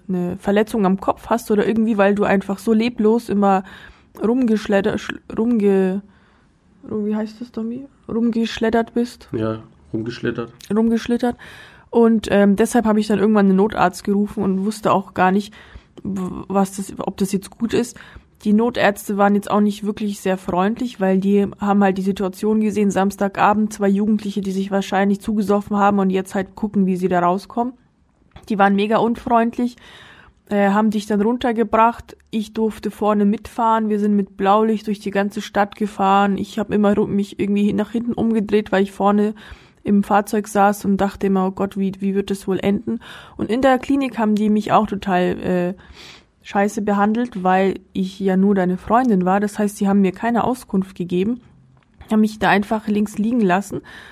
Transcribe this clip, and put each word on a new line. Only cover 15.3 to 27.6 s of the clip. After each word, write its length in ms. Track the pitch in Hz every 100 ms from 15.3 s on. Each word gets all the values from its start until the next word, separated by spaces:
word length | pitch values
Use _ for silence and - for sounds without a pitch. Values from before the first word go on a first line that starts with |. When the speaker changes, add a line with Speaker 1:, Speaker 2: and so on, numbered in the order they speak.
Speaker 1:
nicht, 220 | 196 202 - - - _ -
w-, 420 | - 190 180 - -
was 300 | 196 196 -
das, 160 | 196 -
ob 200 | - -
das 160 | 196
jetzt 160 | 196 -
gut 240 | - 220
ist. 260 | - 240 - - - _ _ 208
Die 80 |
Notärzte 640 | 208 240 233 196 202 - 202
waren 180 | 202 202
jetzt 160 | 202
auch 80 | 208
nicht 240 | 208 202
wirklich 380 | 202 208 208 202
sehr 160 | 190 185
freundlich, 640 | 190 175 196 233 247 -
weil 180 | 190 190
die 280 | 196 202 202 -
haben 240 | 202 202
halt 140 | 196 190
die 40 |
Situation 600 | 190 196 185 185 208 220
gesehen, 300 | 214 196 202
Samstagabend, 840 | 185 202 - 196 - 185 208 214
zwei 160 | - 202
Jugendliche, 500 | 196 214 208 202 202
die 140 | 190
sich 180 | 190 196
wahrscheinlich 480 | 196 196 196 202 196
zugesoffen 560 | - 214 196 202 202 202
haben 240 | 202 202
und 120 | 190
jetzt 220 | 190 185
halt 220 | 202 190 -
gucken, 300 | 214 202 185
wie 100 | 180
sie 140 | 185
da 100 | 180
rauskommen. 540 | 175 185 - -